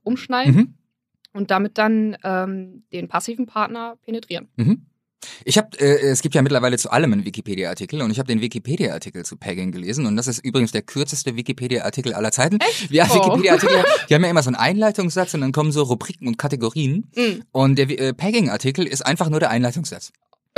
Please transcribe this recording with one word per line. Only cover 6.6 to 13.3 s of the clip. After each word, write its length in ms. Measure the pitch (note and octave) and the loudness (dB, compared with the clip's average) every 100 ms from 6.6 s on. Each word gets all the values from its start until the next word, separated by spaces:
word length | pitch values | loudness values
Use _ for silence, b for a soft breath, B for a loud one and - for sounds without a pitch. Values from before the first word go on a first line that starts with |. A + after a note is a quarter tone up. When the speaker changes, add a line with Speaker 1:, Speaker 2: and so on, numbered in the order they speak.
| B2 B2 | 2 0
Speaker 2:
zu 120 | - | 0
allem 220 | B2 D3+ | 2 2
einen 120 | G2+ | 2
Wikipedia-Artikel 760 | G2 G2+ G#2 F#2 F2 F2+ F#2 D3+ | -2 -8 -8 -6 -6 -8 -10 -6
und 100 | A2+ | -4
ich 80 | A2+ | -4
hab 60 | B2+ | -2
den 120 | A2+ | -2
Wikipedia-Artikel 840 | A#2 A#2 A#2 F3 B2 E2 - F2+ | -2 -6 -6 -2 -2 -4 -10 -12
zu 120 | E2+ - | -12 -10
Pegging 360 | G2+ F#2 F#2 | -8 -6 -6
gelesen 340 | F2+ F2 B2+ A#2 | -6 -6 -2 -2
und 80 | G#2+ | 0
das 120 | C3 | -2
ist 100 | A2+ | -6
übrigens 260 | B2+ C3 A2+ | -2 0 0
der 100 | G#2+ | -2
kürzeste 520 | - C3+ C#3+ C#3+ C3+ A#2 | -6 -6 -6 -6 -6 -6
Wikipedia-Artikel 760 | A#2+ - B2 A#2+ G#2 C3 B2 | -6 -6 -4 -4 -4 -4 -6
aller 160 | G#2 G#2+ | -4 -2
Zeiten. 260 | B2+ D3+ G#3 | 0 2 2
Speaker 1:
Echt? 300 | G#4+ - - | 0 -2 2
Speaker 2:
Ja, 180 | D3 - | 4 6
Speaker 1:
Oh. 40 | F#3 | 6
Speaker 2:
Wikipedia-Artikel, 680 | F#3+ | 6